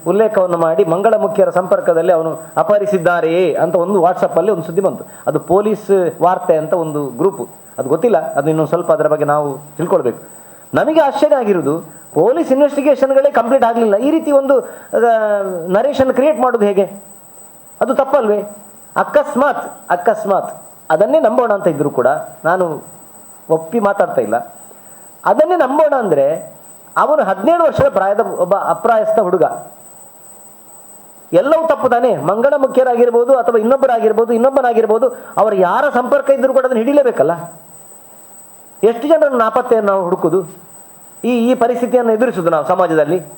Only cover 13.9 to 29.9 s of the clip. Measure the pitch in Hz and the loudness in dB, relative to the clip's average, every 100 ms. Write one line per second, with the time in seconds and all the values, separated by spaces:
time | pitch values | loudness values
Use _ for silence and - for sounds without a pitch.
13.9 | 196 269 320 302 277 269 262 - - - | 0 0 0 2 0 2 0 -2 -12 -6
14.9 | - 233 226 214 202 196 180 165 190 269 | 0 2 2 0 -2 -4 -6 -2 0 0
15.9 | 277 262 254 294 233 254 233 208 196 185 | 0 0 2 0 2 0 0 0 0 -2
16.9 | - - - - - - _ _ - 240 | -6 -20 -20 -20 -20 -20 _ _ -4 -2
17.9 | 269 269 285 214 208 196 - - - _ | 0 0 0 0 -2 -6 -14 -20 -20 _
18.9 | - 196 302 285 247 285 - - - - | -4 0 0 0 0 -2 -2 -10 -14 -6
19.9 | 180 233 208 196 180 - - - - - | -2 0 -2 -2 -2 -4 -12 -20 -14 -2
20.9 | 160 220 311 240 254 233 202 175 143 143 | 0 2 2 2 2 0 0 -2 -2 -2
21.9 | - 123 151 - - 156 180 175 143 - | 0 0 -2 -6 -6 -2 -2 -2 -6 -14
22.9 | - - - - - - 160 160 233 202 | -20 -20 -20 -20 -18 -4 -4 -2 -2 0
23.9 | 202 175 - 107 117 - - - - - | 0 0 -2 -2 -4 -6 -16 -20 -20 -20
24.9 | - - _ 170 220 311 349 262 277 302 | -20 -20 _ 0 2 2 0 0 0 2
25.9 | 269 208 143 139 165 - - - - - | 0 0 0 0 -2 -10 -20 -20 -20 -6
26.9 | 160 233 302 190 196 226 349 311 - 277 | -2 0 0 0 0 0 2 2 2 0
27.9 | 196 190 - 202 - 175 190 156 165 233 | 0 0 0 -2 -4 0 0 0 -2 0
28.9 | 220 208 226 180 175 139 - - - - | 0 0 0 0 0 0 -2 -14 -20 -20